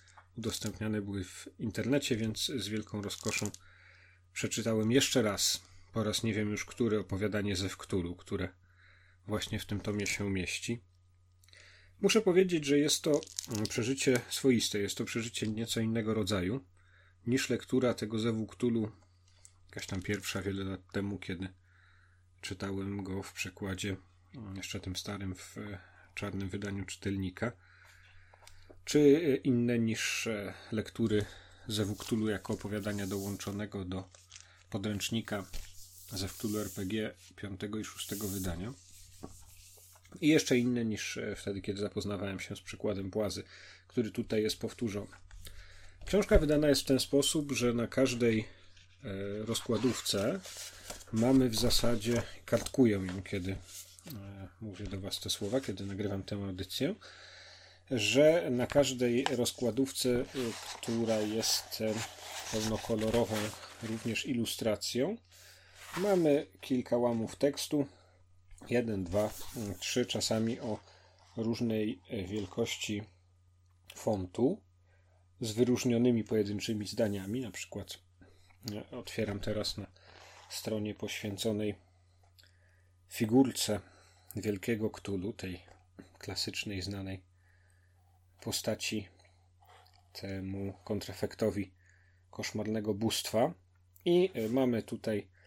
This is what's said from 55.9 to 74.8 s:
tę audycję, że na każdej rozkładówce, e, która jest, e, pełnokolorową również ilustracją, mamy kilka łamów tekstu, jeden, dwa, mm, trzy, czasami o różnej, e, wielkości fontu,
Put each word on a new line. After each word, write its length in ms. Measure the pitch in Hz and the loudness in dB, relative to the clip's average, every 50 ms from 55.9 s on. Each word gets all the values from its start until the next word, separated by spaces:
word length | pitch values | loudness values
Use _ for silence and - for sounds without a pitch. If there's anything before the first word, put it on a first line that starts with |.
| 98 95 104 101 101 98 95 | -4 -4 -2 -2 -2 -4 -4
tę 140 | - 107 | -4 -6
audycję, 580 | 101 101 98 92 90 95 - - - 131 156 208 - - - - - - - - - - - - - - - - - - - | -4 -4 -4 -6 -6 -6 -6 -4 -2 -2 -2 -2 -4 -10 -18 -20 -20 -20 -20 -20 -20 -20 -20 -20 -20 -20 -20 -20 -20 -8 -4
że 600 | 135 120 101 - 113 131 147 156 160 175 170 160 | -2 0 0 4 6 8 8 8 8 6 4 0
na 160 | 127 120 123 | 0 0 0
każdej 580 | 110 - 143 143 127 131 123 123 120 120 120 135 | 2 4 4 4 4 2 0 2 2 4 2 2
rozkładówce, 960 | - 127 117 120 113 - - 127 117 107 123 135 135 - - - 127 123 120 | 2 0 0 0 0 0 0 0 0 2 2 0 0 0 0 2 2 2 2
e, 40 | 131 131 - 139 127 117 107 - - - - | 0 -2 -4 -4 -4 -4 -4 -6 -8 -10 -12
która 420 | - - - 117 117 117 110 110 110 | -8 -4 -2 0 0 2 2 2 2
jest, 640 | 107 107 107 113 110 - - - - - - - | 2 0 0 0 0 2 0 0 -2 -4 -6 -2
e, 140 | 110 110 107 110 117 - - - - - - - - - - | -2 0 0 -2 -4 -6 -10 -14 -14 -12 -12 -10 -8 -4 -2
pełnokolorową 840 | 110 110 110 110 104 - - 117 107 110 110 110 117 117 110 110 107 104 107 - - - - - - - | -2 0 0 0 -2 0 0 0 2 2 2 4 4 4 2 2 0 -2 -2 -4 -8 -14 -16 -14 -10 -6
również 440 | 110 110 113 - 120 110 - - | -6 -6 -4 -2 -2 -2 -2 -2
ilustracją, 920 | 180 135 117 113 - - - 117 113 104 101 - - - 120 131 165 220 - - _ - - - - - - - - - - - - - | -2 0 0 0 -2 -2 -2 0 0 0 0 -2 -2 0 0 0 0 0 -4 -8 _ -20 -20 -20 -20 -20 -20 -20 -20 -20 -20 -16 -10 -4
mamy 500 | 170 185 208 196 180 165 151 139 147 160 - - - | 0 2 4 6 6 6 6 6 4 4 -2 -8 -14
kilka 360 | - - 131 123 120 - - | -4 0 0 0 2 2 4
łamów 400 | 120 120 120 117 113 110 - - | 4 4 4 4 2 0 -2 0
tekstu, 500 | - - 147 139 - - - - 147 139 - - - - _ _ _ - _ - - - - - - - - | 2 2 2 2 0 -2 0 0 0 0 0 -4 -14 -20 _ _ _ -20 _ -20 -20 -20 -20 -20 -18 -4 0
jeden, 340 | 120 127 120 113 107 95 92 | 2 2 2 2 0 -2 -2
dwa, 260 | 85 87 104 107 104 - - - - - | 0 2 2 2 0 -2 -6 -10 -8 -6
mm, 180 | 127 110 101 95 - | -6 -4 -4 -4 -4
trzy, 280 | - - - 127 123 | -6 -2 0 0 0
czasami 540 | - - 110 - - 113 110 113 113 120 - | 2 0 -2 0 0 2 2 2 0 0 -2
o 200 | - 120 107 101 - - - - - - _ _ - - - | -4 -4 -6 -6 -8 -12 -20 -20 -20 -20 _ _ -20 -12 -6
różnej, 640 | - 113 113 117 - 123 117 110 110 107 107 131 - - - | -2 0 0 0 0 0 2 2 2 2 0 -2 -4 -8 -8
e, 140 | - 110 92 | -8 -6 -4
wielkości 800 | 85 101 107 101 92 - - 117 110 - - - - 107 101 110 - - _ _ _ _ _ _ _ _ _ _ _ _ _ _ - - | -4 -4 -4 -4 -4 -2 -2 -2 0 -2 -4 -4 -4 -4 -4 -4 -8 -14 _ _ _ _ _ _ _ _ _ _ _ _ _ _ -20 -18
fontu, 640 | - - - 110 98 92 90 - - 117 139 190 - - _ _ _ | -6 -2 0 0 0 -2 -4 0 2 2 4 2 0 -6 _ _ _